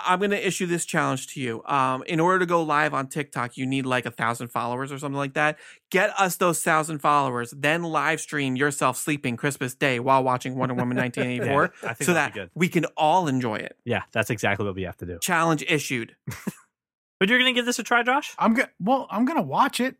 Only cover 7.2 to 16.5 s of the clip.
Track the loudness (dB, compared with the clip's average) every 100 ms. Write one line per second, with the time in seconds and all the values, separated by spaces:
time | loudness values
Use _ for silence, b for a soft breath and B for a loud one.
7.2 | 2 -2 -6 -2 0 2 0 0 0 -2
8.2 | -4 -2 0 0 0 2 0 0 -2 -2
9.2 | -2 -2 -2 -2 -6 -2 0 2 4 4
10.2 | 4 0 -2 -4 -2 -2 -2 0 -2 -2
11.2 | -2 -2 0 2 2 -2 -8 -2 2 2
12.2 | 2 -4 -10 -2 0 2 0 2 4 4
13.2 | 2 0 0 -4 -6 -10 -4 -4 -2 -2
14.2 | -2 0 0 0 -2 -4 -8 -8 -12 -6
15.2 | -2 2 2 0 0 -2 -2 -4 -6 -12
16.2 | -14 -10 -10